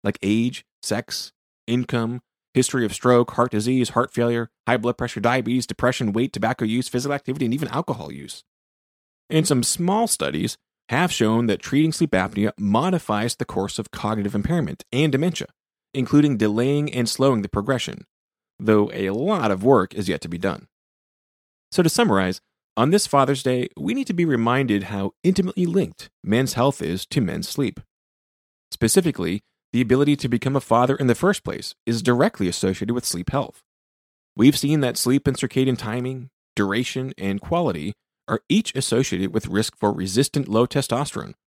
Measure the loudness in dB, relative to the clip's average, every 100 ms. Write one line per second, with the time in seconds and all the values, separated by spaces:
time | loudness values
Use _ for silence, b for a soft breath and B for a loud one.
0 | -6 -2 0 2 0 -4 -16 _ -6 -6
1 | -6 -10 -12 _ _ _ -4 -2 -2 -2
2 | -2 -6 _ _ _ 0 2 2 -2 0
3 | 4 4 4 2 0 0 0 0 0 0
4 | -2 0 0 -2 -4 _ -2 0 0 -2
5 | -4 -2 0 0 0 -2 -2 0 0 0
6 | 0 0 -2 -2 -2 -2 -2 -2 -2 -4
7 | -4 -6 -4 -4 -2 -2 -4 -4 -4 -6
8 | -8 -14 -16 -18 _ _ _ _ _ _
9 | _ _ -2 0 2 2 0 -2 0 0
10 | 0 -2 -2 -2 -4 -6 _ _ -4 0
11 | 0 2 2 2 2 -2 0 0 2 0
12 | 0 0 0 0 -2 -2 0 2 2 -2
13 | -2 -2 -2 -4 -6 -4 -4 -6 -10 -6
14 | -4 -2 -2 -2 -2 -2 -2 -6 -6 0
15 | 2 2 0 -4 -10 _ _ _ _ -4
16 | 2 4 6 4 2 2 2 0 -2 -2
17 | -2 2 2 2 0 -4 -2 -2 -4 -10
18 | -16 _ _ _ _ -4 4 4 4 0
19 | -4 -2 -2 0 0 2 6 6 4 -4
20 | -4 -4 -4 -4 -4 -4 -10 _ _ _
21 | _ _ _ _ _ _ -6 2 2 4
22 | 4 4 2 -4 _ _ _ 0 2 2
23 | 2 2 2 0 0 -2 -4 -6 -4 -4
24 | -2 0 2 2 2 2 2 0 -2 -4
25 | -6 -2 0 2 0 0 0 0 -2 -6
26 | -20 _ -2 0 0 2 2 0 -4 -6
27 | -4 -2 -2 -4 -6 -4 -4 -6 -18 _
28 | _ _ _ _ _ _ -14 -2 2 2
29 | 2 -2 -4 -4 _ _ _ -2 2 4
30 | 4 2 0 -2 0 -2 2 2 4 2
31 | 2 2 2 0 -4 -10 -10 -10 -4 0
32 | 2 4 4 2 -2 0 -2 -2 -4 -4
33 | -4 -6 -4 -4 -4 -10 _ _ _ _
34 | _ _ _ 4 6 6 2 0 0 -2
35 | 0 2 0 -2 -2 0 0 -2 -4 -6
36 | -6 -10 -14 _ _ -2 0 0 -2 -4
37 | -8 -6 -4 -4 -2 -2 0 -2 -6 -10
38 | _ _ -6 -4 0 0 0 -4 0 0
39 | 0 -2 -2 -4 -2 -2 -2 0 -2 0
40 | -2 0 0 -2 0 2 2 0 -2 -2
41 | -4 -8 -12 -16 _